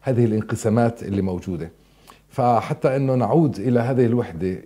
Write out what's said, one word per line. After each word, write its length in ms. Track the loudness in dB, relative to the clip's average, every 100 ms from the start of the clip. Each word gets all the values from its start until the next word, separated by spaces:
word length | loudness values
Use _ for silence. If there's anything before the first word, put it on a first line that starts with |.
هذه 240 | 0 2
الانقسامات 760 | 2 2 -2 -2 0 2 2 -2
اللي 200 | -6 -2
موجودة. 480 | -2 -4 -6 -8 -8 _ _ _ -20 -20 _
فحتى 680 | -2 2 2 -2 -2 0 0
أنه 180 | 0
نعود 440 | 0 2 4 2 0
إلى 220 | 0 2
هذه 260 | 2 2 2
الوحدة 480 | 2 -2 -4 -4 -6